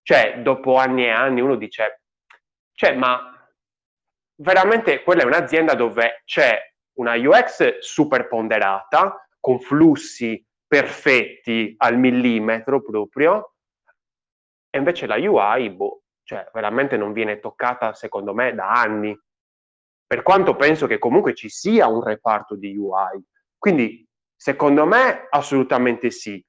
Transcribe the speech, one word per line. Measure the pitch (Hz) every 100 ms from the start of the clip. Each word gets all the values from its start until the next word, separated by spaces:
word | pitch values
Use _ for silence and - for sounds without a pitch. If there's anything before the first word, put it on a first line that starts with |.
Cioè, | - 147 110 120
dopo | 123 131 131 131
anni | 131 127
e | 123
anni | 113 135 127
uno | 131 123
dice, | 107 - 110 - _ _ _ _ _ _ _
"Cioè, | _ 196
ma | 135 127 123 - - _ _ _ _ _ _ _ _ _ _
veramente | 151 190 190 226 226 139
quella | - 175
è | 123
un'azienda | 160 170 160 165
dove | 131 120 104 117 -
c'è | - - 135 107 - _ _
una | - 120 117
U | 131
X | 208 240 - 139 -
super | - - 147 131 123
ponderata, | 117 110 110 98 98 - 151 190 - _ _
con | - 127
flussi | - 143 165 139 - - 117 110 _ _ _
perfetti | 143 131 - - 131 107 - - 113 107 -
al | 120 120
millimetro | 127 123 123 113 110 113 113 135
proprio, | 139 107 104 - 151 208 - _ _ _ _ _ _ _ _ _ _ _ _
e | 135
invece | 143 - 123
la | 107
U | 180 151
I, | 101 123 113
boh, | 90 98 - _ _
cioè, | _ 107 92
veramente | 113 104 113 139 123
non | 104
viene | 107 107 104
toccata, | 117 _ 123 123 113
secondo | 107 110 104 101
me, | 101 127
da | 113 95
anni." | 120 113 107 104 104 _ _ _ _ _ _ _ _ _
Per | 120
quanto | - 190 185 -
penso | 143 156 135
che | 110
comunque | 120 131 175
ci | 117 107
sia | - 185 226 139
un | 110
reparto | 113 107 113 104 -
di | 104 101 101
U | 98
I. | 95 95 98 _ _ _ _
Quindi, | 208 160 110 - _ _ _
secondo | _ - 139 147 143 156
me, | 226 254 - -
assolutamente | 147 139 139 127 127 123 117 120
sì. | - - 101